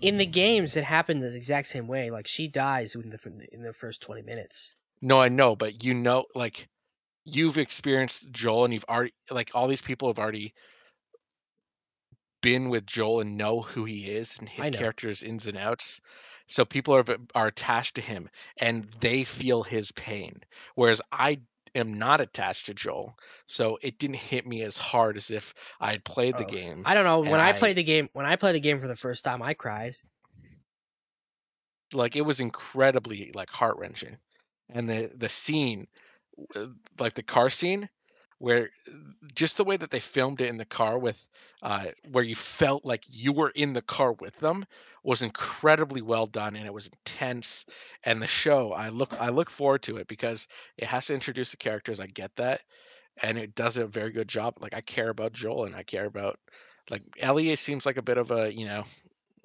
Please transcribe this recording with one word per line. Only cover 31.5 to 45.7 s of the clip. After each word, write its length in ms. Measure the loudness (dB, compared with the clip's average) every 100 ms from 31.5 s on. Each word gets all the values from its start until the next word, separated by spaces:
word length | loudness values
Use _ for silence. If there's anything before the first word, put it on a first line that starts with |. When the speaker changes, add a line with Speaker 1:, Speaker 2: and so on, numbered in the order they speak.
| _ _ _ _
Speaker 2:
Like, 220 | 0 0 2
it 60 |
was 180 | 0 0
incredibly, 920 | -2 -6 -6 4 6 6 0 -6 -10
like, 160 | -10 -10
heart-wrenching. 680 | 0 0 0 -6 -12 -14 -16 _ _ _ _ _
And 180 | -6 -2
the, 220 | -2 -4 -6
the 140 | -4
scene, 580 | -2 0 0 0 -2 -10 _ _ _ _ -20 -12
w-, 220 | -10 -10 -12 -14 -4
like, 160 | -4 -4
the 80 |
car 260 | 0 4 6
scene, 400 | 4 0 -2 -4 _ _ _ _ _
where, 320 | 2 2 2 _ -20 -20 -20 -20 -10
just 240 | -2 0 2
the 60 |
way 120 | 0 0
that 140 | -2
they 80 | -6
filmed 400 | -4 0 0 0
it 80 | -2
in 80 | -4
the 80 | -6
car 320 | 0 0 2
with, 260 | -2 -4 _ _ -20 _
uh, 240 | -6 -4 -6 -10 -2
where 140 | 0
you 120 | 0 -2
felt 500 | -6 2 2 2 -2
like 180 | -4 -6
you 260 | -6 0
were 160 | 2 2
in 240 | 2 -2
the 80 | -2
car 320 | -4 2 2
with 240 | 0 -6 -2
them 280 | -2 0 -4 -16 -20 -8
was 200 | -2 0
incredibly 800 | -2 -6 -8 2 6